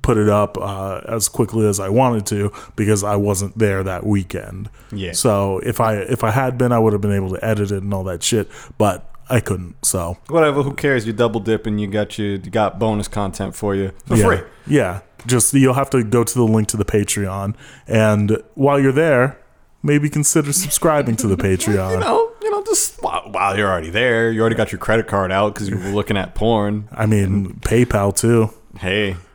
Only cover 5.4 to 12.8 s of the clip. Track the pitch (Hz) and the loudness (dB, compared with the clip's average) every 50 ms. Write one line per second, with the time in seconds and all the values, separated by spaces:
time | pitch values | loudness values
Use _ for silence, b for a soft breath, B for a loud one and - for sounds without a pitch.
5.4 | 101 98 95 92 - 120 110 - 117 110 110 101 95 - 135 - - 110 107 135 | 0 0 -2 -2 -4 -4 -2 0 0 0 0 -2 -2 -4 -4 -2 0 0 0 0
6.4 | 131 127 131 120 131 120 120 117 113 110 104 101 101 104 101 98 95 92 92 - | 0 -2 0 0 0 2 4 4 4 4 2 2 0 0 0 0 -2 -4 -6 -4
7.4 | - 110 110 104 104 98 101 98 95 101 101 95 92 95 90 82 - - 120 107 | -2 -2 0 0 0 -2 -2 -4 -4 -4 -6 -4 -4 -6 -6 -4 -2 0 0 0
8.4 | 98 - B B B B B - - 104 90 87 - - - - - - 131 117 | -2 -4 B B B B B 0 2 2 2 -2 -8 -16 -16 -18 -6 0 0 0
9.4 | - - 101 90 90 85 - - - - - 95 85 85 92 - - - 143 165 | 0 0 -6 -6 -6 -12 -14 -6 -4 -2 -2 -2 -4 -4 -8 -10 -8 -2 2 4
10.4 | 156 151 135 143 131 139 135 - - 143 135 123 107 113 110 104 120 113 107 113 | 4 4 2 0 -2 -2 -4 -2 0 2 2 2 0 -2 0 0 0 0 0 -2
11.4 | 95 110 110 104 - 113 104 104 104 98 98 107 104 104 - - 104 101 101 95 | 0 0 -2 -2 0 -4 -2 -2 -2 -2 -2 -4 -4 -4 -4 -6 -4 -4 -4 -6
12.4 | 98 98 - 113 104 95 - 90 | -8 -2 0 0 0 0 0 0